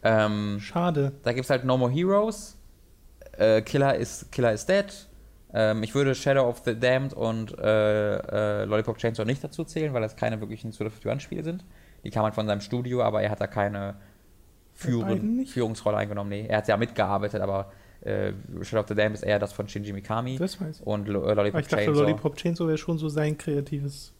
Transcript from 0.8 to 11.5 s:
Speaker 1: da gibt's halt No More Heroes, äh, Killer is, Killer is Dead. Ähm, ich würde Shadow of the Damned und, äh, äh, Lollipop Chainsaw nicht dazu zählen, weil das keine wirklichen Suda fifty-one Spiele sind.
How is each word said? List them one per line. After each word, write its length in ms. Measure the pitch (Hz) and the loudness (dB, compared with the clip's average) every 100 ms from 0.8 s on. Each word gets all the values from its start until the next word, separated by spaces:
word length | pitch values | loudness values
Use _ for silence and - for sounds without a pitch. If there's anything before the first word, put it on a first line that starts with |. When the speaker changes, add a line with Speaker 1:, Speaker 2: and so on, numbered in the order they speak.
| 175 151 139 139 | 0 2 0 0
Speaker 1:
da 100 | 127 | -2
gibt's 160 | 120 127 | -2 0
halt 160 | 135 127 | 0 2
No 120 | 131 | 2
More 140 | 123 | 2
Heroes, 640 | 139 180 202 214 214 - - - - - - - - - - | 2 4 4 2 -2 -12 -18 -20 -20 -20 -20 -20 -20 -20 2
äh, 240 | 107 110 | 6 6
Killer 340 | 110 143 139 123 | 4 2 4 2
is, 300 | 117 - - | -2 -8 -8
Killer 220 | - 120 | 0 2
is 120 | 107 - | 2 2
Dead. 200 | 190 202 - - - - - - | 2 2 -8 -20 -20 -20 -20 -6
Ähm, 320 | - 110 110 | 2 2 2
ich 100 | 110 | 0
würde 220 | 139 139 127 | 2 2 2
Shadow 320 | - 139 123 | 2 4 4
of 140 | 117 | 0
the 160 | - 113 | -4 0
Damned 340 | 123 131 135 | 2 2 0
und, 440 | - 113 113 110 - | -2 -2 -2 -6 -2
äh, 1000 | 107 107 107 107 104 104 - 104 104 104 | 2 4 4 4 2 -2 -2 0 0 0
äh, 20 | |
Lollipop 340 | 101 107 107 110 | 0 0 0 -2
Chainsaw 280 | 117 113 107 | -2 -2 -2
nicht 180 | 139 | -2
dazu 220 | 147 - 160 | -4 -8 -6
zählen, 280 | - 156 | -4 -2
weil 80 | 127 | -2
das 140 | 107 - | -2 -2
keine 240 | 117 110 | -2 -2
wirklichen 320 | 107 110 117 | -6 -8 -10
Suda 180 | 107 110 | -6 -8
fifty-one 300 | 110 107 127 | -6 -4 -4
Spiele 240 | - - | -4 -8
sind. 220 | 160 | -6